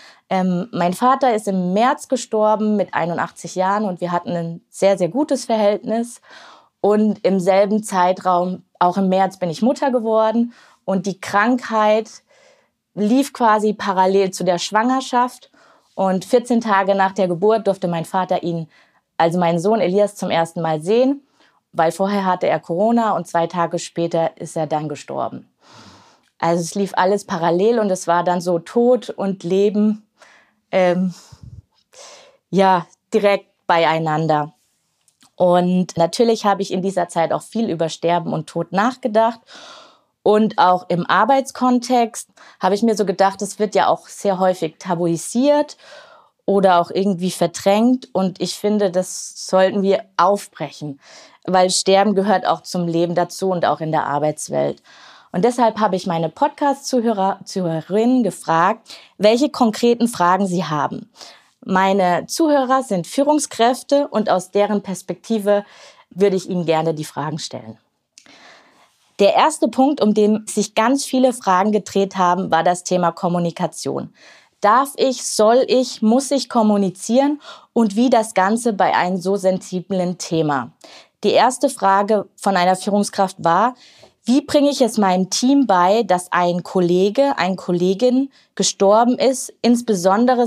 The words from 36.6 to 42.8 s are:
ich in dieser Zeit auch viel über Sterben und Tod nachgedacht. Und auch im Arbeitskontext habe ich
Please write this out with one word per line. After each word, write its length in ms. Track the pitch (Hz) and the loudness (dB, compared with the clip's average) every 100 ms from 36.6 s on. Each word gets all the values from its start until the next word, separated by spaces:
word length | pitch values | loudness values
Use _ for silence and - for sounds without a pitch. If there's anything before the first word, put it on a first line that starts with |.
ich 100 | 196 | -2
in 80 | 190 | -4
dieser 260 | 185 190 175 | -4 -4 -4
Zeit 240 | 175 165 | -2 -2
auch 100 | 151 | -2
viel 260 | - 220 226 | -6 -6 -4
über 180 | 165 165 | -2 -4
Sterben 440 | - 165 175 165 | -4 -2 -2 -2
und 140 | 160 156 | -6 -6
Tod 240 | 170 170 | -8 -6
nachgedacht. 680 | 180 226 254 254 214 226 233 _ - - - - _ _ _ | -2 -2 -2 -2 0 0 -2 _ -20 -20 -20 -20 _ _ _
Und 360 | - 214 220 214 | 2 2 2 2
auch 300 | 175 180 - | 2 2 0
im 160 | 175 170 | -4 0
Arbeitskontext 1200 | 180 220 269 269 - 254 247 240 247 226 - - _ - - | 2 2 2 0 -2 0 0 0 0 0 -4 -18 _ -20 -4
habe 160 | 190 | -2
ich 80 | 196 | 0